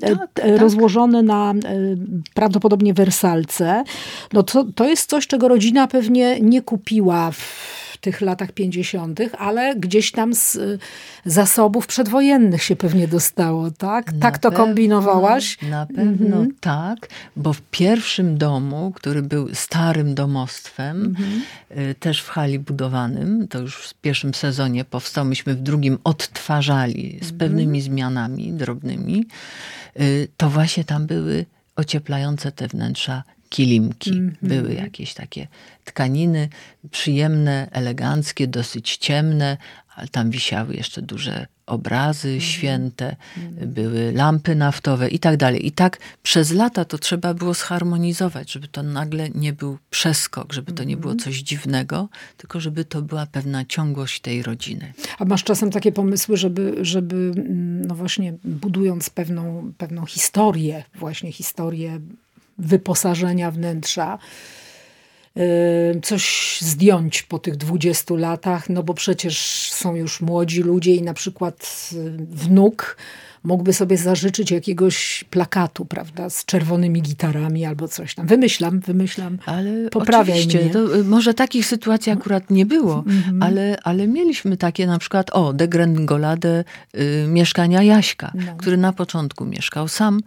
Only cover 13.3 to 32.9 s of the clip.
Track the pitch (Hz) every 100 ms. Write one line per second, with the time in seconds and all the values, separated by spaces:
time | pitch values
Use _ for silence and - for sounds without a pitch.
13.3 | - 165 160 165 156 190 226 233 151 -
14.3 | 143 233 220 220 214 214 208 202 185 196
15.3 | 254 - - 151 151 151 - 208 190 202
16.3 | 202 247 - 175 147 175 226 - - -
17.3 | 151 151 147 - - 185 226 - - 180
18.3 | 151 151 135 139 147 185 180 143 147 139
19.3 | 147 135 - - 165 165 156 147 135 143
20.3 | 139 127 - - - 139 170 208 180 196
21.3 | 214 277 - - 143 135 135 165 151 -
22.3 | 165 143 139 143 139 131 127 120 135 160
23.3 | 226 208 127 127 - - - 151 135 139
24.3 | 127 143 131 135 123 131 127 - 156 135
25.3 | 131 - 131 131 147 139 135 165 156 -
26.3 | - - 147 139 139 123 123 123 - 170
27.3 | 165 160 156 156 143 135 135 127 127 117
28.3 | 131 110 165 123 120 127 123 - 190 226
29.3 | - - - - - - - 143 139 147
30.3 | - 151 147 165 - 156 147 151 165 156
31.3 | 151 170 _ _ - 151 151 147 139 143
32.3 | 147 143 - - - 117